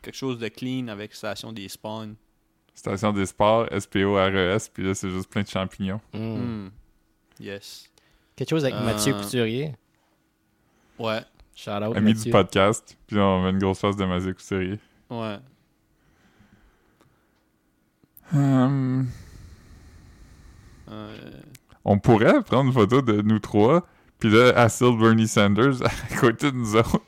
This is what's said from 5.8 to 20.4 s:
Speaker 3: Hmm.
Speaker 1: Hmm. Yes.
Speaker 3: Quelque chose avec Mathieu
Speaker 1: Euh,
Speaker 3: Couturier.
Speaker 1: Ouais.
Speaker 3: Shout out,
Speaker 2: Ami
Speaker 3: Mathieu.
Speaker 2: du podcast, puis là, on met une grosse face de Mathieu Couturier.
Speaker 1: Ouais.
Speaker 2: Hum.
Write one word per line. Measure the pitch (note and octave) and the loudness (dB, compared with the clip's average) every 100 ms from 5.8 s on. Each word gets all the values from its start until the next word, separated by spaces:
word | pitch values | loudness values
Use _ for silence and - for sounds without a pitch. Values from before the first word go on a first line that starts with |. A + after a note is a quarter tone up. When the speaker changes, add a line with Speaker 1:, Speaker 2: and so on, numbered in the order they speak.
| G2 G#2 _ | -8 -8 _
Speaker 3:
Hmm. | G#2 A2 A2+ A#2+ A2 F#2+ | -10 -8 -8 -8 -10 -14
Speaker 1:
Hmm. | G#2 _ _ _ _ _ _ | -20 _ _ _ _ _ _
Yes. | G#2 G2+ - - - _ _ _ _ - | -16 -14 -16 -20 -20 _ _ _ _ -12
Speaker 3:
Quelque | B2+ | -4
chose | E3 | -2
avec | C3+ G#2+ | -2 -4
Mathieu | G#2+ G#2+ G#2+ G#2 | -4 -2 -2 -4
Speaker 1:
Euh, | |
Speaker 3:
Couturier. | G2+ B2+ A2+ A#2+ D3+ B2 _ _ _ _ _ _ _ _ _ _ _ - | -4 -2 -2 -4 -8 -12 _ _ _ _ _ _ _ _ _ _ _ -8
Speaker 1:
Ouais. | A2+ A2 - _ _ - | -6 -6 -8 _ _ -18
Speaker 3:
Shout | - | -8
out, | G2+ G#2+ A2 | -6 -4 0
Speaker 2:
Ami | G#2+ | 2
Speaker 3:
Mathieu. | A2 A#2 | 2 2
Speaker 2:
du | |
podcast, | A#2 F#2 G2+ G2 A2+ - - _ | 2 2 2 2 2 -8 -20 _
puis | G#2 | 0
là, | |
on | G2 F#2+ | 2 2
met | F#2 | 0
une | F#2+ | 0
grosse | G2 F#2+ | 0 0
face | G2+ G2+ | -2 -2
de | F#2+ | -2
Mathieu | F2+ F#2 F2+ | -2 -4 -10
Couturier. | - G2 F#2 G#2 _ _ _ | -8 -6 -6 -8 _ _ _
Speaker 1:
Ouais. | A#2+ A2 G2+ C3 _ _ _ _ _ _ _ _ _ _ _ _ _ _ _ _ _ _ _ _ _ _ _ _ _ _ _ - | -10 -10 -12 -18 _ _ _ _ _ _ _ _ _ _ _ _ _ _ _ _ _ _ _ _ _ _ _ _ _ _ _ -4
Speaker 2:
Hum. | C#3+ C#3 C3 B2+ C#3 C3 C3 B2+ - - - - - - - - - - - - - | 0 2 2 2 0 -2 -2 -4 -8 -20 -20 -20 -20 -20 -20 -20 -20 -20 -20 -20 -20